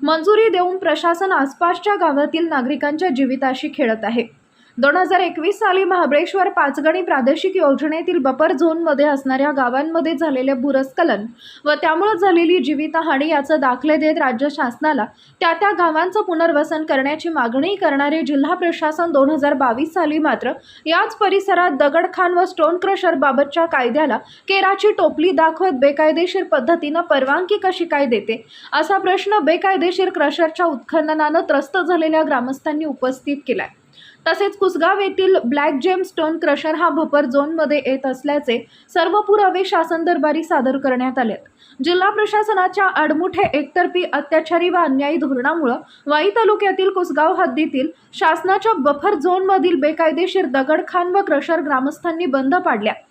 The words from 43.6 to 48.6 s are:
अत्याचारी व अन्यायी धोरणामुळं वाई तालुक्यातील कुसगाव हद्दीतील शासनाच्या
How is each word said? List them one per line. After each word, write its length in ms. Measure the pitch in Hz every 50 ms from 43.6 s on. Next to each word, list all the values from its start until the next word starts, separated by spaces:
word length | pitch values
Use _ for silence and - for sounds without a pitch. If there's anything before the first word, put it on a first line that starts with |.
| 285 - _ 370 359 370 370 359 359 -
अत्याचारी 560 | - 285 285 - 320 311 320 - 339 339 349 359
व 80 | 330
अन्यायी 400 | 349 339 294 269 269 285 285 320
धोरणामुळं 600 | 302 294 262 277 247 240 285 320 339 302 233 247 311 - _ - - _
वाई 240 | 285 294 302 311 403
तालुक्यातील 600 | 403 466 440 381 427 415 415 381 381 370 381 392
कुसगाव 440 | 381 370 359 - 277 294 311 330 370
हद्दीतील 540 | 330 370 294 240 294 320 - - 262 269 330 - _ _ _ -
शासनाच्या 580 | - 392 320 320 330 330 370 381 392